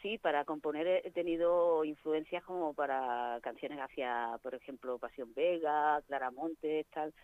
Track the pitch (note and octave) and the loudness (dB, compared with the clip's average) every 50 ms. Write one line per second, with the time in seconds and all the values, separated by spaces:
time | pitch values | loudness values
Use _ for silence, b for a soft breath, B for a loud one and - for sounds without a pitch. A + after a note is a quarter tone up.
0 | - G3+ A3 A3+ - E3+ D3+ C#3+ C#3+ - D#3+ D3+ - D3+ D3 D3+ D#3+ F3+ F#3 F#3 | -4 -6 -4 -2 0 2 2 2 0 0 -4 -4 -2 -2 -2 0 2 2 2 2
1 | - F3+ E3+ F3 E3+ F3 E3 E3 E3+ E3+ F3 F3 E3+ F3 E3 D#3 D#3 D3+ D3+ - | 0 -2 -4 -2 0 0 0 2 4 4 6 6 6 6 6 4 2 0 -2 -4
2 | - D#3 D#3 D#3 D#3 - - F3 - - F#3 F3+ E3+ D3+ D3 - D3 C#3 C3+ C3 | -2 0 0 0 0 -2 -6 -8 -6 -6 -4 -2 -2 -2 0 0 0 0 0 0
3 | C3 B2+ A#2+ A#2+ A#2+ A#2+ A#2+ A#2+ - C3 A2+ - - C3 D3 C#3+ C3+ C3+ - - | 0 0 0 0 0 -2 -2 -4 -4 -6 -8 -6 -8 -8 -6 -6 -8 -8 -6 -4
4 | C3 B2 A#2+ A#2+ A#2 A#2 A#2 A#2 - B2+ C3+ B2 - - C3+ B2 - B2+ B2 A#2+ | -2 -2 0 0 -2 -2 -4 -6 -6 -8 -10 -10 -10 -12 -14 -10 -6 -6 -6 -4
5 | - A#2+ - - B2+ A2+ A2+ C3 D#3 F3 F3+ E3+ D#3+ D3+ D3 D3+ D3 D3+ D3+ D3 | -6 -8 -8 -8 -12 -8 -2 0 2 2 2 2 2 2 2 4 4 4 4 2
6 | - - C#3+ C3+ C3 B2+ B2 C3 D3+ E3 D#3+ - - D3+ D#3 D#3 D3+ _ - D#3+ | 0 -2 -4 -2 -2 -4 -4 -4 -4 -4 -4 -4 -2 -2 0 0 -2 _ -4 -6
7 | D3+ D#3 - b | -6 -6 -6 b